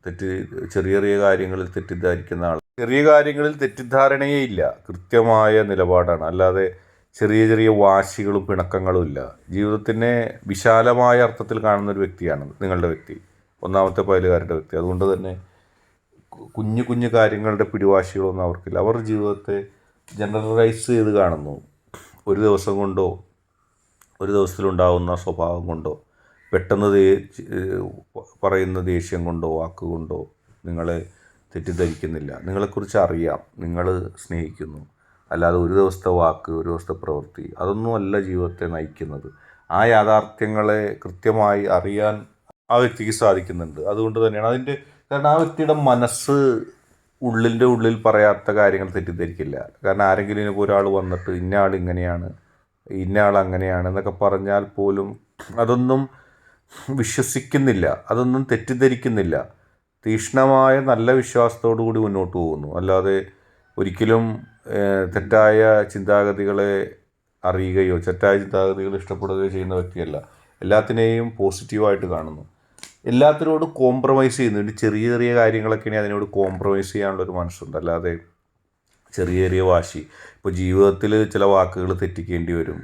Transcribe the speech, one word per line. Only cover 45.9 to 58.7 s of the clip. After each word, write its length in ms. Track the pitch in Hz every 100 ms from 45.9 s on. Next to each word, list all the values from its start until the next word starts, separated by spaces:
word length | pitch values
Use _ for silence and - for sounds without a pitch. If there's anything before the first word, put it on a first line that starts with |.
| 123 120 - - 139 139 113 - _ _ _ _ _
ഉള്ളിൻ്റെ 440 | 127 113 117 113 123
ഉള്ളിൽ 300 | 120 113 113
പറയാത്ത 480 | 113 107 104 101 -
കാര്യങ്ങൾ 380 | 104 101 95 95
തെറ്റിദ്ധരിക്കില്ല. 640 | 92 92 87 87 87 71 69 - _
കാരണം 240 | 98 98
ആരെങ്കിലും 380 | 98 98 101 104
ഇനിയിപ്പോൾ 240 | 104 98 101
ഒരാൾ 180 | 101 98
വന്നിട്ട് 420 | 98 92 90 90
ഇന്ന 240 | 90 90
ആൾ 180 | 101 98 95
ഇങ്ങനെയാണ്, 520 | 90 90 90 87 92 - _ _ _ _ -
ഇന്ന 320 | 95 92 101
ആൾ 160 | 104 101
അങ്ങനെയാണ് 480 | 92 92 95 90 90
എന്നൊക്കെ 260 | 95 98 95
പറഞ്ഞാൽ 420 | 101 98 98 101 101
പോലും 340 | - 101 98 98 110 _ _ - 117
അതൊന്നും 420 | 117 123 127 135 135 _ _ _ _ _ _ - - 135
വിശ്വസിക്കുന്നില്ല, 880 | 113 - 127 135 - 143 135 98 78 - -
അതൊന്നും 340 | 113 127 127 131
തെറ്റിദ്ധരിക്കുന്നില്ല. 840 | 120 -